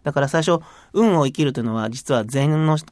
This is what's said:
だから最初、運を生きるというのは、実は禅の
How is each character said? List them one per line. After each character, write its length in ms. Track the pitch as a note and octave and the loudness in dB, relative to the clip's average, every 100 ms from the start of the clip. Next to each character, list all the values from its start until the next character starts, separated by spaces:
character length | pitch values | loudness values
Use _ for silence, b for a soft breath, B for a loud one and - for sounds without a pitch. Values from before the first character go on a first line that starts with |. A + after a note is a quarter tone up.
だ 100 | D3 | -6
か 80 | C#3+ | -2
ら 80 | C#3 | 0
最 140 | E3 | 0
初、 180 | D#3 E3 B B B | 0 0 B B B
運 260 | F#3+ A3+ E3+ | 2 4 4
を 80 | C#3 | 2
生 60 | |
き 120 | C3 | 0
る 80 | D3 | -2
と 80 | A#2+ | -2
い 20 | |
う 20 | |
の 100 | A2+ | -4
は、 140 | A2 A2 | -4 -4
実 260 | B2+ - | -8 -2
は 100 | B2+ | -2
禅 420 | A2 C3+ C#3+ D#3 D#3 | 0 0 0 2 0
の 120 | D#3 - | 0 -4